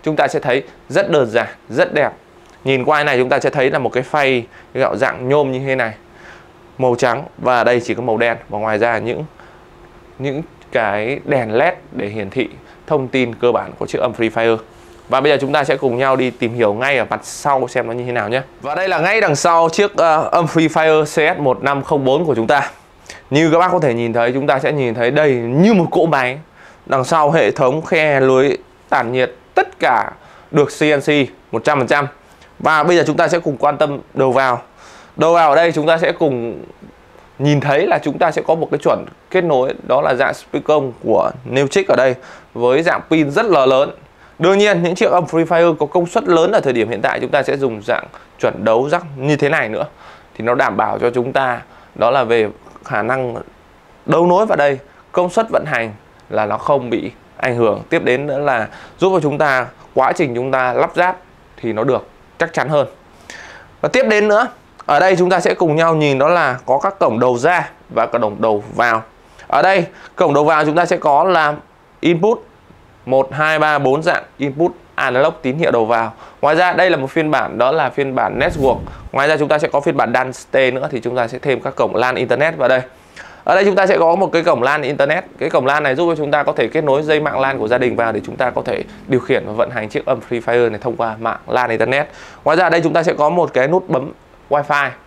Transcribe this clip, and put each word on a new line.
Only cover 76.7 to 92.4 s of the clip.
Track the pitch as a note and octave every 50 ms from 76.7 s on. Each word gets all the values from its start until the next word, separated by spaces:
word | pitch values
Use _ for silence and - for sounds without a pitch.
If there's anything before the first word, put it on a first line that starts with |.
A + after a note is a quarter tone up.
đây | E3 D#3 F#3 F#3
là | E3
một | D3 C3 C3+
phiên | - E3 D#3 D3+
bản | D3+ C3 G#2+ - C#2+ G#2+
đó | A#2+ C3
là | D3+ D#3+ D3 B2
phiên | - - C#3 C3+ B2+
bản | B2 A2+ F#2+ G#2 A#2
network. | C#3+ F3 E3+ D#3 C3+ C3 A2+ D#2+ - - - - - -
Ngoài | - C3+ C#3 D3+
ra | D#3
chúng | C#3+ D3 C#3
ta | D3+ D3
sẽ | D#3 C#3+
có | - C#3+
phiên | C#3+ F3 C#3+
bản | C#3 A#2 A2 A#2+
dan | B2+ B2+ C3 B2+ - - _
T | -
nữa, | C3+ C3 B2+ B2 C3 C#3 D3+
thì | D3 A#2
chúng | A2+ A#2+ B2
ta | B2+ A#2+ A2+
sẽ | B2+ B2+
thêm | - D3 C3 A2+
các | - C#3 C3
cổng | - B2 G2+ G2
lan | G2+ B2 B2+ B2+
internet | - B2+ A2+ A#2+ B2 D3 D#3+ D#3+
vào | D3+ C3 B2
đây. | C3 B2+ B2+ - - - - - - - - - - - -
Ở | - E3
đây | F#3+ G3+
chúng | G3+ F#3+
ta | G3 F#3+
sẽ | F#3 F#3+ D#3+
có | E3 E3 E3+
một | F#3+ F#3+ E3
cái | - E3+
cổng | D#3+ - D3+ A#2+
lan | A#2+ C3 D3 D3+
internet. | C#3+ B2+ D3 - C#3+ C#3+ D#3 F3+ - - - -
Cái | - D#3+
cổng | F3 D#3 B2+
lan | C3+ C#3 D3+
này | D3 C#3 C3
giúp | C#3+ F3 E3+
cho | E3
chúng | D3+ D3+ C#3+
ta | D3 D3
có | C#3 D3
thể | D3 D3 B2 A2
kết | - D#3 D#3+
nối | C#3+ C3+ C#3+
dây | D#3 D3+ D#3 D3+
mạng | D3+ D3 A#2+ C3
lan | C3+ C3+ C3+ A#2+
của | A2 G#2+
gia | B2 B2
đình | C3 A#2+ A2
vào | B2 A#2 A2+
để | G#2+ G2+ -
chúng | - -
ta | - C3 B2
có | - B2 -
thể | C3 - E2 - - - - - -
điều | C3 B2
khiển | - - C3+ G#2+ -
và | G2
vận | G#2+ A2+ - -
hành | B2+ A#2 G#2+ G#2+
chiếc | - - -
amplifier | - C3+ A#2 G#2+ - A#2+ A#2 A2+ - A#2+ B2 A#2+ A2+
này | G#2+ G#2
thông | - B2 A2+
qua | - A#2 A2+ A2 A2
mạng | A2+ A2+ - - -
lan | - A#2 B2 B2 A#2
internet. | A#2 A2 A2+ A2+ C3 C#3+ D3+ - - - - - - -